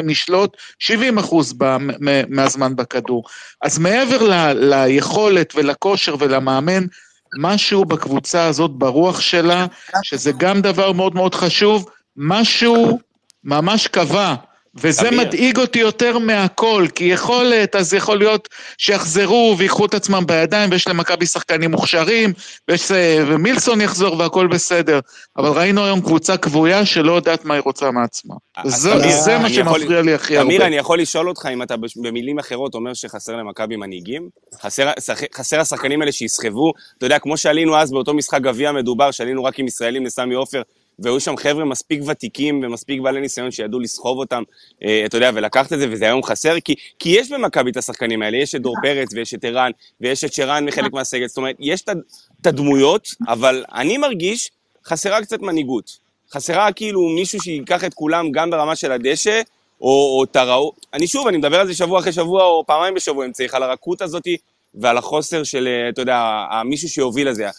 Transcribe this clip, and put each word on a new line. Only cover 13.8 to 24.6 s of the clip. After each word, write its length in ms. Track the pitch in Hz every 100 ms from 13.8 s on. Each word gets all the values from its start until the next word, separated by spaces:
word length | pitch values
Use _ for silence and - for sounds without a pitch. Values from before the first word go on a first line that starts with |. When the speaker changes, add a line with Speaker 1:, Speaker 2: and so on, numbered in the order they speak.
| -
Speaker 1:
קבע, 480 | 190 151 185 190 131 - _ _
וזה 340 | 170 160 151 233
Speaker 2:
אמיר. 120 | 240
Speaker 1:
מדאיג 380 | 233 170 254 247
אותי 200 | 247 240
יותר 400 | 220 214 240 240
מהכל, 680 | 226 208 185 - 226 214 156
כי 100 | -
יכולת, 720 | 175 180 - 247 247 226 202 202
אז 180 | 175
יכול 240 | 190 220 208
להיות 300 | 214 214 - - - -
שיחזרו 760 | - 196 170 170 190 240 233 180
ויקחו 280 | 185 - 202
את 80 |
עצמם 320 | 208 - 190 175
בידיים, 440 | 165 165 208 208
ויש 160 | 180 202
למכבי 380 | 185 170 175 170
שחקנים 440 | 170 - 160 165
מוכשרים, 600 | 160 - 170 160 226 220 175 - - -
ויש, 220 | 170 -
אה, 320 | 190 170 156 147
ומילסון 540 | 156 196 262 254 220
יחזור 380 | 202 165 190 165
והכל 280 | 165 185 180
בסדר, 540 | 170